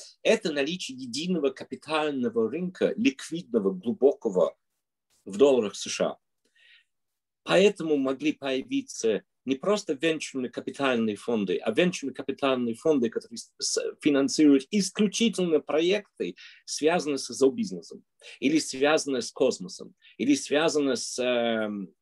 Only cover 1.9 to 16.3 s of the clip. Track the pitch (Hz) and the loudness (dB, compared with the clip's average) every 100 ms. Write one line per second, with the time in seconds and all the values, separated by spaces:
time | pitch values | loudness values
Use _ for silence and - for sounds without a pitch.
1.9 | 156 151 139 120 117 110 151 180 - 196 | -2 -2 -2 -2 0 -2 -2 -6 -2 -2
2.9 | - 262 - - 170 202 226 190 92 117 | 2 0 -2 -8 -10 -2 0 0 -2 -4
3.9 | 107 135 - 113 92 76 - _ _ _ | 4 4 4 -2 0 0 -2 _ _ _
4.9 | _ _ _ - 98 139 127 101 - - | _ _ _ -14 4 6 6 0 -6 -10
5.9 | - 82 - _ _ _ _ _ _ _ | -4 -4 -4 _ _ _ _ _ _ _
6.9 | _ _ _ _ _ - 170 202 196 165 | _ _ _ _ _ 2 4 6 2 0
7.9 | 147 135 135 151 - 135 131 123 139 135 | 0 0 -2 -4 -4 -4 -4 -2 -4 -4
8.9 | - 113 98 - _ 123 131 180 208 - | -2 0 0 -4 _ -4 -2 0 0 -2
9.9 | 135 160 160 - 131 123 - - - 139 | -2 -2 -2 -6 -6 -6 -8 -10 -2 0
10.9 | 120 113 101 - 113 92 85 113 113 180 | 2 0 -2 -2 -2 0 -2 0 2 2
11.9 | - 135 - - - 139 127 120 113 160 | 0 -8 -8 -8 -2 0 0 -2 -2 2
12.9 | 147 113 - - 113 - _ - - 170 | 2 2 -2 -8 -14 -16 _ -4 -2 -4
13.9 | - 156 139 135 - 151 135 - 214 185 | -2 0 2 2 4 6 6 4 -2 -2
14.9 | - 208 - 226 190 175 151 - 147 175 | 0 0 2 0 0 0 0 2 0 2
15.9 | 202 - - 90 | 0 -4 -8 -8